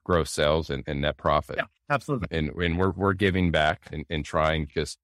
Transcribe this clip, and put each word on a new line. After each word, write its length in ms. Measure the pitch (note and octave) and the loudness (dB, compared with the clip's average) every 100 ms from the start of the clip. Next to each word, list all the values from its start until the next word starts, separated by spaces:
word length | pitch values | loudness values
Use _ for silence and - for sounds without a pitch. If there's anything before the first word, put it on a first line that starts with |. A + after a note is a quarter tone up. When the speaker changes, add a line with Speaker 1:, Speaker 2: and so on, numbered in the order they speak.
Speaker 1:
gross 260 | - F2 D2 | 0 2 2
sales 400 | - D2+ D#2 D#2+ | 2 2 2 0
and, 140 | C#2 C#2+ | -6 -4
and 160 | C#2+ | -2
net 160 | D2 D2 | -2 0
profit. 380 | E2 D2+ - - | 2 2 0 -8
Speaker 2:
Yeah, 80 | - _ _ | -8 _ _
absolutely. 380 | C#3+ - C3+ G2 | -4 -2 -6 -4
Speaker 1:
And, 200 | E2 D2+ | -2 -4
and 280 | - F2 E2 | -2 -2 0
we're, 140 | F#2+ | 0
we're 220 | F#2 G2 | 0 0
giving 360 | F#2+ G2 F#2 F2+ | 2 2 2 2
back 400 | D#2+ D2+ F2 - | 2 2 0 -6
and, 140 | D#2 D2+ | -10 -6
and 160 | D#2+ | -6
trying, 440 | C#2+ E2 D#2 D#2 D2+ | -2 0 2 0 -2
'cause 300 | - D2 - | -4 -4 -8